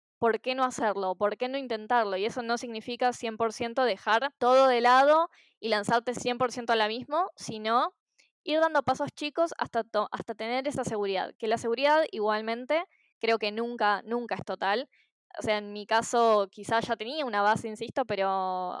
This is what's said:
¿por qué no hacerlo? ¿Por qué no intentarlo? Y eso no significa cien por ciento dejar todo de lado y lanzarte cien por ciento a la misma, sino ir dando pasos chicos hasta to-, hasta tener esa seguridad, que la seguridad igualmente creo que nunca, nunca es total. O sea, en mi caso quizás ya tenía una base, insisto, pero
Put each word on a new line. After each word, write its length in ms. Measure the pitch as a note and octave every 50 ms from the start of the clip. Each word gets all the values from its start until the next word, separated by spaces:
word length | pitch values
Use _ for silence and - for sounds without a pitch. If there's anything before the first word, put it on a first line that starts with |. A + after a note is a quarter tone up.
| _ _ _ -
¿por 220 | A#3+ A#3 A3 G#3+
qué 140 | - B3+ C4
no 100 | C4 C4
hacerlo? 500 | B3+ B3 - C4+ G#3+ F#3+ G3+ G3 F#3 F#3
¿Por 220 | F3+ G#3 G3+ G#3 -
qué 120 | B3 B3+
no 80 | C4 C#4
intentarlo? 580 | C4+ B3 A#3 G#3+ G#3+ G#3+ B3+ A#3+ A3+ G3+ F#3+ F#3
Y 80 | G3
eso 180 | A3 - C4 A#3
no 140 | A3+ A#3 A#3+
significa 560 | - A#3+ A3+ A3 A3 - A#3+ A3+ B3+ B3 A#3+
cien 240 | - - A3+ A3 G#3
por 160 | A3+ A3+ G#3+
ciento 300 | - A#3+ A#3 A#3 C4 C4
dejar 460 | A#3+ F#3+ G3+ - A3 G#3 A3+ C4 C#4+ - -
todo 280 | - A#3+ B3+ C4 C4+ C4
de 140 | B3 A#3+
lado 480 | A#3 A#3+ B3 C4 C#4 C#4+ D4+ D#4+ E4 F4 _ _ _ _ _ _
y 100 | - A3+
lanzarte 460 | G#3+ G#3 G3 - A#3+ A#3+ A#3+ - A#3+
cien 220 | A#3+ - B3 B3 A#3+
por 120 | B3+ A#3+
ciento 220 | A3+ B3+ A#3+ A#3 A#3
a 40 | A3
la 120 | G#3+ G#3
misma, 380 | A3 B3 A#3+ C#4 D4 D#4+ F#4 G4 -
sino 580 | - - - A3+ G#3+ G#3+ A3 A3+ B3 D4 F4+ G4 _ _ _ _ _ _ _ _ _ -
ir 160 | - D4+ D#4+
dando 240 | D#4+ D#4+ D#4 D4 C#4
pasos 260 | - C4 - C#4+ C4+ -
chicos 380 | - D4+ D4 - - E4 E4 - -
hasta 260 | C4 - - A#3 A3
to-, 260 | A3+ - G#3 G#3 -
hasta 240 | - - - - A3+
tener 320 | - A3 A3+ A#3+ B3+ C4+ D4
esa 160 | C4 - B3
seguridad, 500 | A3+ A#3 G#3 G3+ G3 F#3+ F#3 F3+ - - _
que 100 | - G#3+
la 100 | A3+ A#3
seguridad 460 | - A3+ A#3 A#3 C#4 C#4+ D4+ D#4 D#4+ -
igualmente 720 | - A3+ G#3 G#3+ G#3+ G#3+ A3 A3 A3+ A#3+ B3+ B3 D4 D#4+ F4+ - _ _ _ _ _ _
creo 200 | - A3+ A3+ A3
que 120 | A3 G#3
nunca, 500 | G#3 A3 A#3 A#3+ A#3+ A#3 A3 G#3 G#3 F#3+ -
nunca 320 | G3+ A3+ A#3+ A#3+ A3 G3
es 100 | F#3+ -
total. 440 | - F#3+ F#3 F#3 F#3+ G3+ A#3 C#4 - _ _ _ _ _ _ _ _ - -
O 20 |
sea, 160 | - A3+ G#3+ G#3
en 160 | G#3 G3+ G#3
mi 120 | G#3 G#3 -
caso 600 | A3+ A3+ A3+ - - A#3+ A#3 A3+ A3 G#3 G3 F#3+
quizás 340 | _ - G3+ - A#3 A3+ A3+ -
ya 80 | A#3
tenía 300 | G#3 G#3+ A3+ C#4 D#4+ D4
una 160 | B3 G#3+ G#3
base, 260 | G3+ G#3 A3 - - A3+
insisto, 380 | G#3+ - A3+ - - - C4
pero 720 | A3 G#3+ G3 F#3+ G3 F#3+ G3 F#3+ F#3 F#3 F#3 F#3 F3+ - -